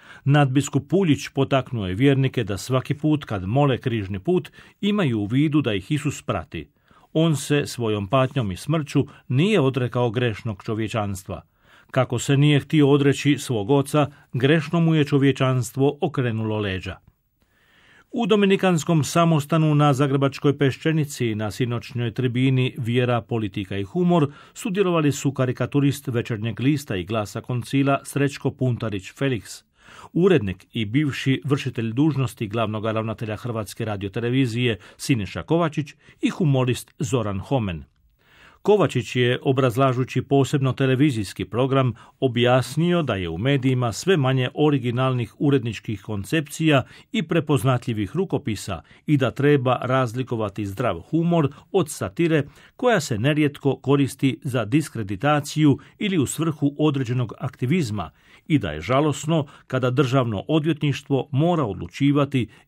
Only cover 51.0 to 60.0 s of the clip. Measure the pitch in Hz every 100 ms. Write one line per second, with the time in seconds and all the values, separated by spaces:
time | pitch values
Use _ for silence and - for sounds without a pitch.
51 | - 160 170 170 139 - - 190 147 -
52 | 101 - 170 156 143 - - - 247 214
53 | - 104 131 151 147 147 139 131 131 143
54 | 131 - 135 - 147 123 104 147 156 120
55 | 98 101 139 151 147 156 151 131 - -
56 | 214 185 120 - 160 - 143 143 156 139
57 | 117 127 113 - 127 - 127 180 123 104
58 | 80 _ _ - - 143 92 76 85 131
59 | 151 143 156 165 139 - - 127 123 123